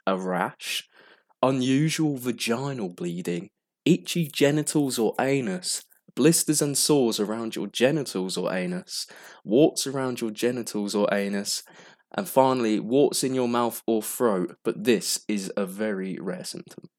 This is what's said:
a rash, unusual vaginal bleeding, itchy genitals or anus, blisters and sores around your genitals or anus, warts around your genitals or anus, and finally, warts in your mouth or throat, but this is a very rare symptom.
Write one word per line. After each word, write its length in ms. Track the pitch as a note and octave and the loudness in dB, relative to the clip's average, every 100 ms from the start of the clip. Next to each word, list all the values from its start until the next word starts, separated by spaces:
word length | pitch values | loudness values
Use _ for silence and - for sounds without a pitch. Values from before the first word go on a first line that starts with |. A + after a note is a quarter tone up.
| - | -2
a 100 | F#2+ | -2
rash, 680 | F#2 F2+ G2 - - - - _ - _ _ - | -2 -2 -2 -6 -8 -8 -8 _ -20 _ _ 0
unusual 720 | B2+ C3+ C3 C3 D#3 D#3 D#3 C#3 | 2 2 2 2 2 0 -2 -2
vaginal 720 | B2 A2+ - A2+ C#3+ C3 G2 | -4 -4 -2 -2 -2 -4 -6
bleeding, 640 | F2 F2 E2+ F2 F2 F2 _ _ _ | -6 -6 -6 -4 -4 -6 _ _ _
itchy 460 | - F3+ - F3 D3+ | 2 4 2 -2 -2
genitals 680 | - C#3+ D3+ D3 D#3 C#3 A#2+ | 2 4 4 2 0 0 2
or 160 | G#2+ - | 0 2
anus, 640 | C3 C#3 A#2 F2+ - - - _ _ - | 0 0 -2 -4 -4 -6 -8 _ _ 4
blisters 460 | C3+ E3 - D3+ | 4 4 2 0
and 160 | D3 C3+ | 0 0
sores 420 | - D3 A#2+ G#2+ | 4 4 4 2
around 380 | G2+ A2+ A2+ - | -2 -4 -6 -6
your 100 | G2+ | -6
genitals 680 | - A#2+ D#3 C3 F#2+ F#2 F2+ | 2 2 2 -2 -4 -4 -2
or 160 | F2+ | -2
anus, 520 | F#2 F2+ F2+ - - - - - - | -2 -4 -6 -8 -10 -10 -14 -20 -14
warts 420 | - A2+ D#3 - C#3 | 2 6 6 4 -4
around 360 | C3+ C3 A#2+ | -4 -4 -4
your 100 | A2+ | -6
genitals 640 | G#2+ A#2+ B2 G#2+ G#2+ G2+ G2+ | 0 -2 -2 -6 -4 -2 0
or 180 | G2+ | 2
anus, 480 | G2+ G2 G2+ G2+ - - - - - _ - | 0 -2 -4 -4 -8 -8 -20 -20 -20 _ -8
and 140 | F#2+ | -2
finally, 500 | - C3 C3 A2+ G#2 | 4 4 4 2 0
warts 440 | G#2 C3 C#3+ - | 2 4 4 2
in 100 | C3+ | -2
your 140 | C3 B2 | 0 0
mouth 340 | A#2+ A#2+ - - | 2 0 -2 0
or 120 | A2+ | 0
throat, 560 | - - A#2+ F#2+ F2+ - | 0 0 2 2 -2 -4
but 200 | - - | -4 -2
this 420 | A2 G#2+ - - - | 2 2 0 -6 -4
is 240 | G#2+ F#2+ - | -4 -4 -4
a 80 | G2 | -6
very 500 | F#2+ A2 G2 F#2+ F2+ | -4 -4 -4 -6 -8
rare 220 | F#2+ F2+ | -8 -8
symptom. 440 | - - - - - | -10 -12 -14 -20 -20